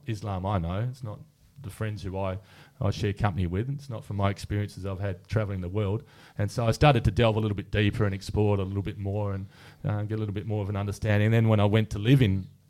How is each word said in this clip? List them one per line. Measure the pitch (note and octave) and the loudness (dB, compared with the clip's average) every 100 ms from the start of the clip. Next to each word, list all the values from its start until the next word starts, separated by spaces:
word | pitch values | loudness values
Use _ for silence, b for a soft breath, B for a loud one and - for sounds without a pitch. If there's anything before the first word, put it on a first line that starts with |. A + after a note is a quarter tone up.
| - | -8
Islam | G#2 G#2 F#2+ F#2+ | -6 -4 -4 0
I | G2+ | 0
know. | E2 F#2+ B2 | -2 -4 -4
It's | B2 | -6
not | G#2+ G#2 - _ _ - | -12 -14 -18 _ _ -16
the | G#2+ | -14
friends | - G#2+ G#2 | -8 -8 -6
who | F#2 F#2+ | -8 -4
I, | F#2+ F#2+ B B B - | -4 -6 B B B -4
I | G2+ | -2
share | - G#2+ | 0 -2
company | F#2+ G#2 F#2+ F2 | 0 0 0 -2
with. | F#2 B2+ | -2 -4
It's | C#3 C#3 | -6 -8
not | G#2+ - | -12 -6
from | G2+ | 0
my | G2 | 0
experiences | G2+ - G#2 G2+ - F#2+ | 0 -4 -4 -4 -6 -8
I've | F#2+ | -4
had | G2+ F#2 - | -4 -6 -2
travelling | A2 G#2 G2 | 0 0 -4
the | F2 | -4
world." | G2+ G2 A2 - B B - | -2 0 -2 -6 B B -4
And | G#2 | -4
so | - A2+ | 0 0
I | |
started | A2 D3 A#2+ A2+ | 6 6 6 4
to | |
delve | F#2 A#2 A2 | 4 4 4
a | |
little | A2 G2 | 0 -2
bit | - | -2
deeper | G#2 G#2 - G#2 | 2 2 2 0
and | |
explore | G2 - G#2 G#2 G2 | -2 -4 0 2 2
it | |
a | |
little | F#2+ G2 | 0 -4
bit | G2+ G2+ | -4 -6
more | G2 G#2 G2+ | -4 -4 -4
and, | G2 F#2+ B B B | -6 -8 B B B
uh, | - G#2 | -4 -2
get | G#2 A2 | -2 -4
a | |
little | G#2+ G2 | -4 -4
bit | G#2+ | -2
more | G#2+ | -2
of | G2 | -2
an | G2 | -2
understanding. | G2+ G2 A2 G#2 G#2+ | -4 -2 2 4 6
And | |
then | A2+ A2 | 6 6
when | G#2+ | 4
I | G2+ | 4
went | A2 G#2+ | 4 0
to | G#2 | -2
live | A2 C#3 | 4 4
in | A2 F#2+ F#2+ - | 4 2 -4 -16